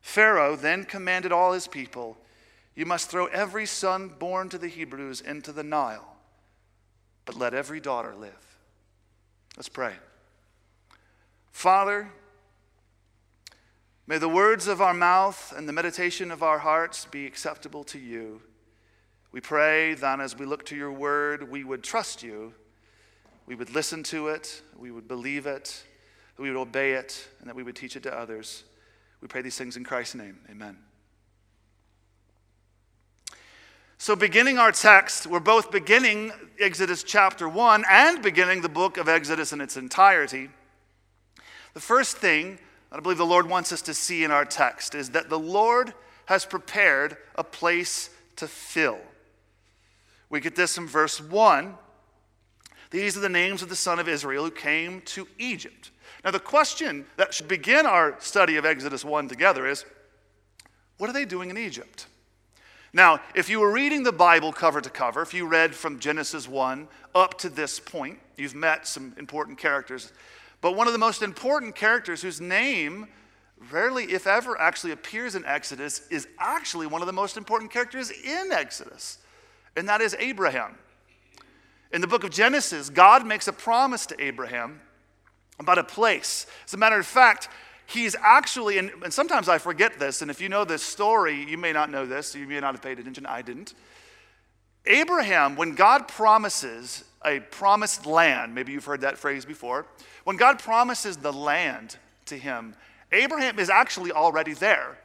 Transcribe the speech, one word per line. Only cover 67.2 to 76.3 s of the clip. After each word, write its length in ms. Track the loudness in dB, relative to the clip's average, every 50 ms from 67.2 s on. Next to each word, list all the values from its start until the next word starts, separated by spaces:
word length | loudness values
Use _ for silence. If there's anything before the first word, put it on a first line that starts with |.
| 2 2 0 -6
to 100 | -10 -10
this 280 | -6 -6 -6 -6 -6 -10
point, 440 | -12 -12 -10 -10 -8 -8 -10 -14 _ _ _
you've 180 | -12 -12 -10 -8
met 320 | -2 0 0 0 0 -4
some 280 | -10 -10 -10 -12 -16 -16 -16
important 400 | -18 -12 -8 -8 -8 -8 -10 -4
characters. 540 | -2 0 0 0 -4 -6 -14 -14 -14 -18 _ _ -20 -20 -20 -20 -20 -20 _ _ -2
But 100 | -2 2
one 140 | 2 2
of 80 | 2 2
the 40 | 2
most 220 | 2 2 2 0
important 540 | -6 -6 -6 -6 -2 0 0 0 0 -4 -8
characters 480 | 0 2 2 2 2 0 -4 -8 -8 -8
whose 180 | -10 -10 -10
name 680 | -8 -2 0 0 0 0 0 -2 -4 -4 -8 -10 -16 -18 _ _ _ _ _ _ _ _ _ _ -20 -8
rarely, 420 | -4 0 0 0 0 -2 -4 -4 -4
if 140 | -4 0
ever, 320 | 2 2 2 2 -2 -4 0
actually 340 | 0 0 0 0 -8 -8 -10
appears 420 | -10 -12 -10 -10 -8 -8 -6 -8
in 100 | -8 -6
Exodus 640 | -4 -4 -4 -4 -8 -12 -10 -8 -8 -8 -10 -10 -8
is 180 | -8 -8 -8 -10